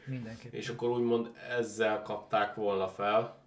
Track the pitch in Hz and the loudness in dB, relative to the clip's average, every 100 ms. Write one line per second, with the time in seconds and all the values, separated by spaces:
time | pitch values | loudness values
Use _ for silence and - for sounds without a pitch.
0 | - 127 110 117 120 120 123 117 120 120 | -8 -8 -8 -12 -10 -8 -6 -2 0 2
1 | 120 117 117 - 123 123 107 104 110 107 | 4 4 2 -8 -4 -2 -2 2 2 2
2 | - - - 110 104 - 104 98 95 - | -2 -8 0 2 2 0 0 2 0 0
3 | 101 110 - - | 2 4 2 -8